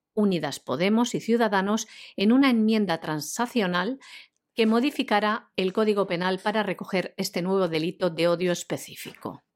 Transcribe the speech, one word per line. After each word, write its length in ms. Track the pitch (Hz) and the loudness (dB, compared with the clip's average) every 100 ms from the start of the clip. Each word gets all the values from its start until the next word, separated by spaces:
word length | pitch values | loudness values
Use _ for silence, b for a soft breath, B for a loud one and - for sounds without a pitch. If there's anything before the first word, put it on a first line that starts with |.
| _ | _
Unidas 480 | - 208 180 143 135 | 0 2 2 -2 -8
Podemos 520 | - 131 185 220 240 | -6 -2 2 2 2
y 60 | 151 | -2
Ciudadanos 720 | - 233 226 202 196 220 - B B - | 0 2 2 2 0 -2 -4 B B 0
en 160 | 202 | 4
una 180 | 254 277 | 6 4
enmienda 520 | 233 220 220 196 165 | 4 2 2 2 -2
transaccional 1000 | 165 156 147 - 240 233 190 175 185 269 B B B _ _ - | -2 -4 -6 -6 -2 0 0 0 -2 -6 B B B _ _ 0
que 100 | 220 | 2
modificará 840 | 226 277 285 262 208 208 226 - - | 4 0 -2 0 2 2 -2 -6 -4
el 160 | 185 | -2
Código 340 | 185 214 202 190 | 0 0 2 0
Penal 320 | 170 185 185 | 0 -2 -2
para 240 | 214 214 | -2 -2
recoger 520 | 202 170 196 185 175 - | -2 -4 -4 -4 -4 -6
este 240 | 185 190 | -4 -4
nuevo 260 | 175 196 180 | 0 2 2
delito 420 | 160 165 - 185 | 0 -2 -2 -2
de 200 | 165 170 | 2 2
odio 240 | 170 180 | 2 0
específico. 880 | 175 - - - - - - - 143 _ | -2 -4 -8 -8 -14 -16 -12 -14 -14 _